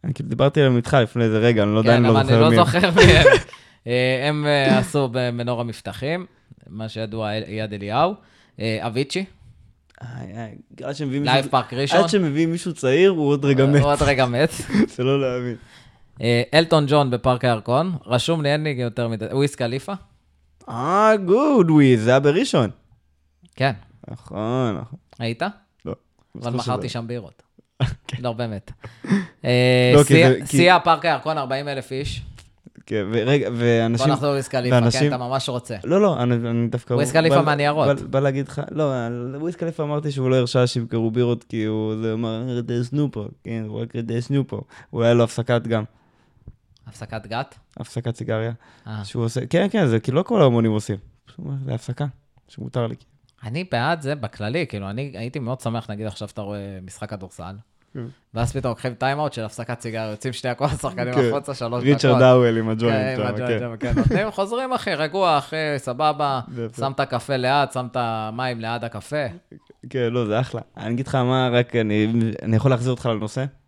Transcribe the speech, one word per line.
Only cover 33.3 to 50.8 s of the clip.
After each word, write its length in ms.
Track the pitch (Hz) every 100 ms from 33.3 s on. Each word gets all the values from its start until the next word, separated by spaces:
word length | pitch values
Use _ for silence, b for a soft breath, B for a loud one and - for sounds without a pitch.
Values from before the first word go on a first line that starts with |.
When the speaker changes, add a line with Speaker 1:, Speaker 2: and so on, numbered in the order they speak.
| 143 104 117
Speaker 1:
ואנשים, 500 | 120 117 113 117 139
Speaker 2:
בוא 80 |
נחזור 160 | 123 143
לוויז 180 | 139 127
קליפה, 260 | 131 123
Speaker 1:
ואנשים, 260 | 123 117 131
Speaker 2:
כן, 80 | 147
אתה 80 | 131
ממש 320 | 123 131 127
רוצה. 280 | 123 - 104
Speaker 1:
לא, 160 | 113 185
לא, 220 | 208 131
אני, 120 | 123
אני 340 | 120 117 117 117
דווקא 260 | 120 -
Speaker 2:
וויז 180 | 123 143
קליפה 240 | 160 160 139
Speaker 1:
בא, 60 |
Speaker 2:
מהניירות. 580 | 151 143 143 151 135 139
Speaker 1:
בא, 60 | -
בא 140 | 135
להגיד 280 | 139 135 135
לך, 140 | - -
לא, 360 | 151 151 131 117
על 300 | 120 123 143
וויז 160 | 160 165
קליפה 260 | 165 160
אמרתי 300 | 147 147 147
שהוא 180 | 135 127
לא 60 | 127
הרשה 300 | 120 131 123
שימכרו 440 | 123 117 117 113
בירות, 340 | 113 120 117
כי 200 | _ 113
הוא, 300 | 107 107 107 110
זה 100 | 113
אמר, 300 | 110 117 113
"אני 100 | 127
יודע 300 | 120 120 120
סנופו", 420 | 120 143 147 110 104 -
כן, 200 | - 113 107
הוא 140 | 110
רק 120 | 117
יודע 260 | 120 113 117
סנופו. 400 | 123 139 131 104 - B B
אולי 220 | 120 117
לא 100 | 120
הפסקת 420 | 113 - 117 120 113
גם. 180 | 113 110 _ _ _ _ _ - - _ _ -
Speaker 2:
הפסקת 400 | - 107 110 101
גת? 280 | 113 143 - _ -
Speaker 1:
הפסקת 400 | - - 120 117
סיגריה. 360 | 113 110 113 120 b b -
Speaker 2:
אה. 140 | 107
Speaker 1:
שהוא 200 | 101 123
עושה, 220 | 113 123 127
כן, 200 | 170 196
כן, 160 | 220 147
זה 140 | 113
כי 120 | -
לא 100 | 135
כל 200 | 190 226
ההמונים 300 | 139 117 113
עושים. 240 | 107